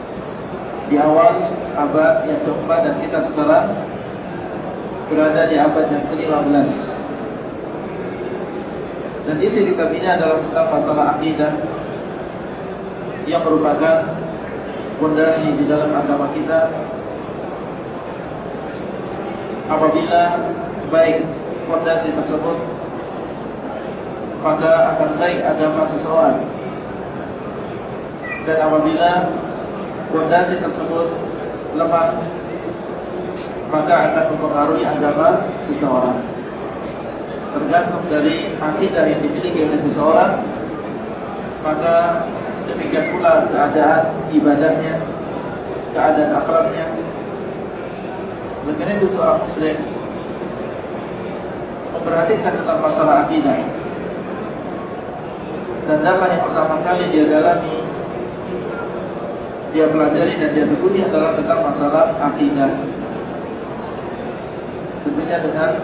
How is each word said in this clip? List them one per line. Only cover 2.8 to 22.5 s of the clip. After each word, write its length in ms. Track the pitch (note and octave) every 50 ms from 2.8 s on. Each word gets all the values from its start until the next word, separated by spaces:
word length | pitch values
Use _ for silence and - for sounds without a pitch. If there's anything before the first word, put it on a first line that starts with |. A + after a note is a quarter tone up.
| D#4+
dan 100 | D4 C#4+ -
kita 180 | - - E3+ - C#4+
sekarang 480 | - - D4+ D4 D4+ D#4+ E4+ - - - - - - - - - - - - - - - - - - - - - - - - - - - - - -
berada 400 | D#3 D3+ D3+ D#3 D#3 D#3 D#3+ E3
di 80 | D#3+
abad 320 | D3 D3 D3 D3 D#3+ D3+ D3
yang 160 | D3 C#3+ - - D#3
kelima 320 | D#3 E3+ D#3 D3+ C#3+ C#3
belas. 560 | C#3 C#3+ C#3+ C3+ - - - - - - - - - - - - - - - - - - - - - - - - - - - - - - - - - - - - - - - - - - - - - - - - - - - -
Dan 160 | D3 D#3 D#3
isi 320 | F#3 A3 A3+ G#3+ G3+ F#3 F3+
kitab 160 | E3+ E3 D3 D#3
ini 80 | - F3+
adalah 320 | F#3+ F3 E3 D#3+ D#3+ D#3+
tentang 320 | D#3+ D#3 - - - D#3+ D#3+
masalah 480 | D3+ D3 D3 D3 D3+ D3+ D3 D3 D3
akidah, 400 | - D#3+ D#3+ D3+ C#3+ D3+ D3+ D3+ - - - - - - - - - - - - - - - - - - F3+ - - - - F#3+ - - - - - - - - - - -
yang 160 | E3+ E3+ D#3+
merupakan 640 | D#3 D#3 D#3 D3+ D3+ D3 C#3+ D#3 D#3+ D#3+ D#3+ - - D#3+ E3 - - - - - - - - - - - - - - - -
fondasi 560 | D#3 D#3 D3+ D3+ D#3+ D#3+ D#3+ D#3 D#3 D3+ C#3
di 100 | C3 C#3+ C3
dalam 240 | D#3 D3+ D3+ D3 D3+
agama 320 | D3 C#3 C#3+ C#3+ C#3+ C#3+ C#3 -
kita. 320 | D#3 - D#3 D#3+ D#3+ D#3+ D#3+ - - - - - - - - - - - - - - - - - - - F2+ - - - - - - - - - - - - - - - - - - - - - - - - - - - - - - - - - - - - - - - -
Apabila 520 | D#3 D3+ D#3 D#3 D#3 E3 E3 E3 F3 F3 F3 F3 F3 E3+ - - - - - - - - - -
baik 320 | D#3+ D#3+ E3 - D#3+ E3 D#3+ D#3+ - - - - - - - -
fondasi 400 | E3 D#3+ E3 E3 E3 D#3+ D#3 D#3
tersebut, 480 | D3 D3+ D3+ - D#3 D#3 E3 -